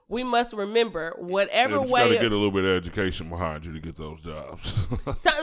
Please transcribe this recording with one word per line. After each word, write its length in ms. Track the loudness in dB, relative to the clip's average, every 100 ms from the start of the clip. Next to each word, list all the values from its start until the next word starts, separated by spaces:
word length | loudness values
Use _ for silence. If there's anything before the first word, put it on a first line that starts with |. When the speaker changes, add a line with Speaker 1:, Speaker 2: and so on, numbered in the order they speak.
| _
Speaker 1:
we 140 | -4
must 300 | 2 2 2
remember 640 | -2 0 2 2 0 -6 -8
whatever 580 | -2 0 2 2 2 2
Speaker 2:
Yeah, 20 |
but 80 | 2
you 60 |
Speaker 1:
way 60 | 4
Speaker 2:
gotta 120 | 4 4
Speaker 1:
of 40 |
Speaker 2:
get 100 | 2
a 40 | 2
little 140 | 2
bit 140 | 2
of 120 | 4 2
education 540 | 0 -2 -2 -2 -8
behind 340 | -6 -4 -6
you 80 | -10
to 80 | -10
get 160 | -10 -12
those 240 | -12 -12
jobs. 680 | -12 -12 -12 -10 -4 -2 -2 -2
<laughs> 160 | -4 0
Speaker 1:
So, 120 | 2 2